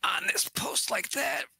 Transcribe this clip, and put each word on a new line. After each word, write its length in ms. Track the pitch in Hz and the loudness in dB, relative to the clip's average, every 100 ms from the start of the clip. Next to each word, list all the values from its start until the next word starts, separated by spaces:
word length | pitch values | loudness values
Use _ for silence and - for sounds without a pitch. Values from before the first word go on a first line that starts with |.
on 240 | - 1077 1077 | 0 0 0
this 220 | - - | 0 0
post 420 | - - - - | -2 -2 -2 0
like 180 | 175 185 | 0 0
that 340 | - 277 - - _ | 2 0 0 -4 _